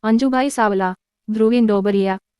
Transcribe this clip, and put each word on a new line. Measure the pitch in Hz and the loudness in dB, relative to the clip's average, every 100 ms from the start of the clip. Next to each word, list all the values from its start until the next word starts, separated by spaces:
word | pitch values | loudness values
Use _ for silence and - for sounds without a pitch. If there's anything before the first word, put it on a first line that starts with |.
અંજુભાઈ | 220 226 269 254 277 | 0 0 2 0 -2
સાવલા, | 262 220 190 185 185 _ _ - | 0 0 0 -4 -6 _ _ -8
ધ્રુવીન | 214 220 240 226 | 0 2 2 2
ડોબરિયા, | 202 196 196 190 190 _ | 2 0 0 -2 -4 _